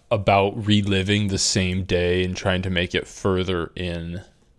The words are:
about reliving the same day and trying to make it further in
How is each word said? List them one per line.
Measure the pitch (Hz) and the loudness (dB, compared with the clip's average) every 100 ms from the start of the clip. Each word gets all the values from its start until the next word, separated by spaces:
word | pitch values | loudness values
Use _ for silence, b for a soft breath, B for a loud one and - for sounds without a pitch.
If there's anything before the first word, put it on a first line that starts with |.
| - | -4
about | 110 98 98 98 117 | 0 4 4 4 0
reliving | 101 104 98 95 95 104 101 | 2 2 4 0 2 0 0
the | 95 | 0
same | - 101 92 92 | 0 0 0 -2
day | 90 90 87 90 | 0 0 2 2
and | 92 | 0
trying | 90 101 92 | -2 -2 0
to | 95 | 0
make | 87 90 | -2 0
it | 90 - | -2 -4
further | - 101 92 92 87 78 | -4 0 0 0 -2 -4
in | - 90 85 82 87 - _ _ | -6 -6 -6 -8 -10 -14 _ _